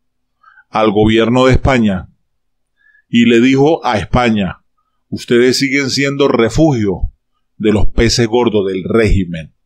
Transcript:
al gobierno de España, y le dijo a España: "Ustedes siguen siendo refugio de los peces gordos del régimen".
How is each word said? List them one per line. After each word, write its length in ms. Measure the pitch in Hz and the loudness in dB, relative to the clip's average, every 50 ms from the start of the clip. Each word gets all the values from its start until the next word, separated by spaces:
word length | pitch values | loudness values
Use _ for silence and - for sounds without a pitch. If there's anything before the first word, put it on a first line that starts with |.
| _ _ _ _ _ _ _ _ _ _ _ - _ _ | _ _ _ _ _ _ _ _ _ _ _ -20 _ _
al 220 | - 110 110 110 | -4 -2 -2 0
gobierno 560 | 98 107 107 107 110 113 113 113 123 127 131 | 0 0 0 2 2 2 0 0 0 2 2
de 60 | 131 | 2
España, 560 | 131 123 - 139 131 120 110 104 95 90 - - _ _ _ _ _ _ _ _ _ _ _ _ _ _ _ _ _ _ _ _ | 2 2 2 0 0 0 0 -2 -2 -4 -8 -14 _ _ _ _ _ _ _ _ _ _ _ _ _ _ _ _ _ _ _ _
y 160 | - 117 117 | 0 2 2
le 160 | 117 117 113 | 4 4 4
dijo 460 | 120 131 135 135 139 156 165 156 - | 2 2 2 2 2 2 0 0 -2
a 100 | 123 113 | -4 -4
España: 600 | 101 87 - - 127 123 117 110 104 95 87 - - _ _ _ _ _ _ _ _ _ _ | -4 -4 -2 0 0 0 0 0 -2 -4 -6 -8 -12 _ _ _ _ _ _ _ _ _ _
"Ustedes 480 | 107 - - - 123 120 123 127 120 | -12 -12 -4 0 2 2 2 2 0
siguen 320 | - - 131 131 143 139 127 | 0 -2 -2 -2 -2 -2 -4
siendo 400 | 107 135 139 139 143 139 139 135 | -4 -4 -4 -4 0 0 0 0
refugio 840 | - 117 113 110 - 143 160 156 135 113 104 98 90 78 - - - _ _ _ _ _ _ _ _ | 2 0 0 0 0 0 0 2 0 0 -2 -2 -2 -4 -6 -8 -8 _ _ _ _ _ _ _ _
de 160 | - 104 107 | -4 -2 0
los 140 | 104 104 92 | 2 4 2
peces 400 | - - - 117 110 - - 117 | 2 2 2 0 0 0 0 -2
gordos 400 | 107 113 123 120 113 104 104 95 | 0 0 0 0 2 0 -2 -2
del 160 | 98 95 95 | -2 -4 -6
régimen". 720 | 87 92 104 113 113 101 95 95 92 85 85 80 78 - _ _ _ | -6 -2 0 0 2 2 2 0 0 -4 -8 -14 -14 -18 _ _ _